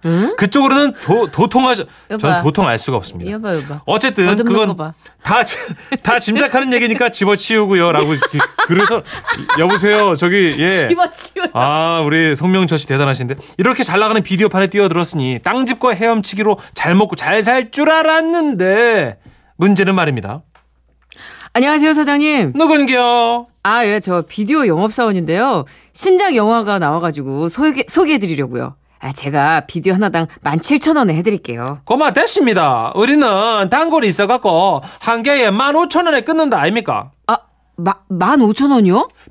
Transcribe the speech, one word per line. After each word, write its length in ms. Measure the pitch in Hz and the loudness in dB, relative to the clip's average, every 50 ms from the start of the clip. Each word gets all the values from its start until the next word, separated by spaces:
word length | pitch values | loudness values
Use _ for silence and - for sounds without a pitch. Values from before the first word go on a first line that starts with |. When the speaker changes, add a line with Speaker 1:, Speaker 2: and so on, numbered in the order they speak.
| - | -4
Speaker 1:
응? 300 | 165 165 175 208 285 453 | -2 0 0 0 0 0
Speaker 2:
그쪽으로는 560 | - 208 196 208 285 269 269 262 285 294 277 - - - | 0 -2 0 2 2 2 2 2 2 2 0 -2 -4 -2
도-, 240 | - 185 233 220 151 - | 0 0 0 0 -2 0
도통하지, 540 | 156 214 208 - 247 262 254 247 196 - - - - _ - | -2 0 2 2 2 2 2 0 -2 -4 -12 -14 -20 _ -10
Speaker 1:
여봐. 80 | 208 214 | -10 -4
Speaker 2:
저는 240 | 214 151 180 175 - | -2 0 0 2 0
도통 260 | 151 160 - 190 135 | 0 0 0 0 0
알 100 | 117 113 | 0 -2
수가 180 | - - 127 110 | -2 -4 -4 -4
없습니다. 340 | 90 - - 87 87 92 208 | -4 -6 -12 -10 -10 -10 -10
Speaker 1:
여봐, 220 | 220 220 208 175 | -8 -6 -6 -6
여봐. 260 | 156 135 143 143 147 - | -6 -6 -8 -14 -12 -4
Speaker 2:
어쨌든 400 | - 190 214 - 262 202 208 185 | -2 -2 0 0 -2 0 0 0
Speaker 1:
더듬는 260 | 180 202 208 233 233 233 | 2 2 2 2 2 2
Speaker 2:
그건 160 | 226 220 196 | 2 2 0
Speaker 1:
거 80 | 196 | -2
봐. 180 | 180 151 156 160 _ _ - _ _ - | -4 -8 -12 -12 _ _ -20 _ _ -4
Speaker 2:
다 180 | 143 202 247 240 | -2 0 0 0
지-, 140 | - - - 480 - 160 - - - 269 - - | -2 -4 -10 -10 -12 -14 -14 -10 -8 -8 -6 -2
다 160 | - 240 240 | 0 0 0
짐작하는 520 | - - 220 277 285 262 - 262 269 262 247 | 0 -2 0 0 0 0 0 -2 0 0 0
얘기니까 360 | 233 233 233 233 277 247 233 | 0 0 0 -2 0 -2 -2
집어치우고요. 840 | 233 - 196 196 208 202 - - 226 220 214 190 196 180 170 175 | -2 0 0 0 0 0 0 0 0 0 2 2 2 2 2 2
라고 220 | 160 151 151 147 156 | 2 2 0 0 0
이렇게, 240 | 139 - - - 147 508 - - - 440 - | -2 -2 -2 0 -2 -2 -2 -2 -4 -2 0
그래서, 340 | - - 415 427 453 - - - - - - - 480 - - - 508 - | 2 2 2 2 0 -2 -4 -8 -16 -14 -8 -8 -6 -6 -4 -4 0 0
여보세요, 560 | 160 180 185 175 180 208 208 214 208 196 170 | 2 2 2 0 2 2 2 4 2 2 2
저기, 400 | 139 175 175 185 202 185 165 139 131 | 2 0 0 2 2 2 0 0 0
예. 280 | 156 180 190 180 143 117 | 0 0 0 0 2 0
Speaker 1:
집어치우요. 600 | 349 339 359 320 - - - - - 381 359 349 - | 2 0 0 -2 -2 -8 -12 -10 -8 -8 -8 -6 -2
Speaker 2:
아, 460 | 120 127 139 147 156 160 165 170 165 156 | -2 0 0 0 0 0 0 0 0 0
우리 320 | 147 151 160 165 160 139 | 0 0 2 2 0 0
송명철 420 | 135 156 185 185 190 185 151 165 147 | 0 0 0 2 2 2 0 0 -2
씨 80 | - | -2
대단하신데. 480 | - 135 135 143 139 131 117 123 120 135 - - - - | -2 -2 0 0 0 0 -2 -4 -8 -8 -10 -12 -16 -6
이렇게 260 | - 185 247 262 - 247 | -2 0 0 0 0 -2
잘 160 | - 170 196 | -2 0 0
나가는 240 | 214 214 220 220 180 | 0 2 0 0 -2
비디오판에 460 | - 190 175 214 202 - 185 196 190 | -2 0 0 0 2 2 2 0 0
뛰어들었으니 720 | 196 202 202 185 165 175 170 - - 156 131 131 127 117 - | 2 2 2 2 2 0 -2 -2 -2 -4 -2 -2 -4 -4 -2
땅집과 520 | 175 214 254 262 240 254 - - 254 214 | -2 -2 0 0 -2 -2 0 0 0 0
헤엄치기로 640 | 175 226 233 233 214 196 - - 196 214 214 202 - - - - | 2 0 0 0 0 -2 -4 -4 -2 0 0 0 -2 -4 -16 -10
잘 200 | - - 156 175 | -6 -2 0 2
먹고 220 | 196 214 - 175 | 2 2 0 -2
잘 260 | - - 151 190 220 208 | -6 -4 -2 -2 0 2
살 280 | 226 247 262 254 - - | 2 0 0 -2 -4 -4
줄 180 | 277 302 311 | -2 0 2
알았는데, 1300 | 320 320 311 311 311 320 320 330 339 349 320 294 247 175 185 185 196 220 240 233 226 202 151 120 101 _ _ - _ _ _ _ _ - | 2 2 2 2 2 0 0 0 0 0 0 -2 -2 0 0 0 2 2 2 2 2 0 0 -2 -6 _ _ -20 _ _ _ _ _ 0
문제는 340 | 170 202 202 190 196 185 190 | 2 2 4 2 2 2 2
말입니다. 480 | 185 170 151 135 117 95 98 113 160 - _ _ - _ _ _ _ _ _ _ _ _ _ - - - - - - - - - | 0 0 0 -2 -4 -6 -8 -12 -12 -14 _ _ -20 _ _ _ _ _ _ _ _ _ _ -20 -20 -20 -20 -20 -20 -16 -6 -2
Speaker 1:
안녕하세요, 400 | 240 262 285 302 302 294 320 311 | 0 2 2 2 2 4 2 2
사장님. 580 | 302 302 285 285 285 294 302 302 269 190 139 123 | 2 2 2 2 2 2 2 2 2 0 0 0
Speaker 2:
누군겨? 920 | 277 320 302 311 294 285 247 262 247 247 240 240 240 233 233 240 240 240 _ _ _ - | 2 2 4 4 4 2 2 2 2 2 2 2 2 2 2 0 -2 -6 _ _ _ -2
Speaker 1:
아, 200 | 196 220 240 240 | 0 0 2 2
예, 140 | 202 208 214 | 0 0 -2
저 220 | - 190 180 175 165 - | -2 -2 -2 -2 -2 -4
비디오 380 | - 214 214 196 294 311 277 | -6 -6 -2 0 0 0 2
영업사원인데요. 1000 | 208 156 160 196 214 214 - 240 220 196 185 170 151 165 190 240 269 233 170 131 - - - _ _ - | 2 2 2 0 -2 0 0 0 0 0 -2 -2 -2 -2 0 0 0 0 -2 -4 -6 -12 -20 _ _ -12
신작 440 | - - 392 370 370 403 381 285 | -4 0 2 2 4 4 2 2
영화가 420 | 226 208 214 233 233 214 202 202 190 | 2 2 2 2 0 0 0 -2 0
나와가지고 680 | 170 143 156 170 170 170 147 147 135 135 135 143 160 170 | 0 0 0 0 -2 -4 -4 -4 -8 -6 -4 -4 -4 -4
소개-, 360 | 170 - 294 311 262 254 - - | -2 0 0 0 0 0 -4 -2
소개해드리려고요. 880 | - - 370 302 311 247 196 175 160 139 139 117 123 120 123 131 131 _ _ _ _ _ | 0 0 2 2 2 0 0 -2 -4 -4 -4 -6 -6 -8 -8 -8 -12 _ _ _ _ _
아, 120 | - 131 135 | -12 -12 -12
제가 500 | - - 143 143 147 139 151 160 156 147 | -8 -8 -4 0 0 2 2 2 0 -2
비디오 280 | - - 175 - 185 185 | -4 -8 -4 -2 0 0
하나당 320 | 185 214 196 - 165 165 156 - - - | 2 0 0 0 -2 -4 -4 -8 -8 -6
만 180 | 147 147 165 | -4 -4 -2
칠천 360 | - - 285 277 - 311 320 | 0 0 0 0 2 2 2
원에 180 | 302 247 190 156 | 2 2 2 2
해드릴게요. 680 | 156 175 220 208 180 - - 117 117 120 131 143 139 - | 0 0 0 -2 -2 -4 -8 -8 -8 -6 -8 -10 -10 -4
Speaker 2:
고마, 280 | - 233 262 311 185 185 | -2 0 2 2 2 2
됐습니다. 800 | - 370 453 - 392 302 233 208 185 165 143 127 113 113 120 - | 0 0 0 0 0 2 2 2 2 2 2 2 0 -2 -2 -2
우리는 320 | 190 214 262 285 302 277 233 196 190 214 233 226 208 196 175 | 0 2 2 4 2 4 2 2 0 0 0 0 0 0 0
단골이 380 | 247 285 320 330 311 320 240 202 | 0 0 0 2 0 0 2 0
있어갖고 760 | 160 - 202 196 247 247 - 202 165 165 185 196 165 135 - - - - | 0 0 0 0 0 0 2 2 2 2 2 2 0 -2 -6 -10 -18 -8
한 220 | - 220 233 233 220 | -4 -2 -2 -2 0
개에 280 | 285 285 277 240 208 | 0 2 2 2 2
만 240 | 196 220 269 285 294 | 2 0 0 0 2
오천 320 | 320 349 - - 330 359 | 0 0 0 0 0 0
원에 140 | 339 302 254 | 2 0 -2
끊는다 400 | 226 - 320 320 311 277 220 156 | 0 -2 0 0 0 0 0 0
아닙니까? 500 | 143 165 208 233 196 - 120 101 - 135 _ _ - | 0 0 0 -2 -4 -4 -6 -6 -6 -10 _ _ -6
Speaker 1:
아, 120 | - 233 - _ _ _ _ _ _ _ | -4 -4 -4 _ _ _ _ _ _ _
마-, 180 | - 170 190 190 - _ - | -6 -4 -4 -4 -4 _ -8
만 320 | 190 170 180 208 294 285 240 | -4 -2 0 2 2 4 4
오천 280 | 208 214 - 269 285 | 2 2 0 0 2
원이요? 380 | 277 240 208 180 180 240 339 - _ _ - - | 2 4 4 4 4 2 0 -2 _ _ -20 -14